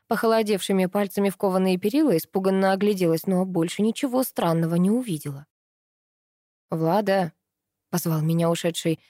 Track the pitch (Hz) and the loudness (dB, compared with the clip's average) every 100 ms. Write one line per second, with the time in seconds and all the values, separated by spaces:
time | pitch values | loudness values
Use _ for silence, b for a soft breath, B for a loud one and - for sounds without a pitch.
0 | - 214 226 226 208 196 - 190 185 202 | -4 0 2 2 2 -2 0 0 2 0
1 | 196 - 202 - 202 185 185 180 208 269 | -2 0 -2 0 0 2 2 0 0 2
2 | 302 165 - 202 190 190 190 190 208 196 | 2 2 0 -2 0 2 2 2 0 2
3 | 175 165 - 185 190 180 170 - 214 226 | 0 0 0 -2 0 -2 -2 0 -2 -2
4 | 277 247 262 - 180 165 165 170 185 240 | -2 -2 -2 -2 0 0 0 2 2 0
5 | 247 156 147 139 147 _ _ _ _ _ | -2 -6 -8 -12 -16 _ _ _ _ _
6 | _ _ _ _ _ _ _ 165 160 196 | _ _ _ _ _ _ _ -2 0 0
7 | 202 190 170 - _ _ _ _ _ 175 | 2 0 -2 -8 _ _ _ _ _ -4
8 | 170 156 156 165 165 170 175 165 170 160 | -2 -2 0 0 0 0 -4 -2 -2 -4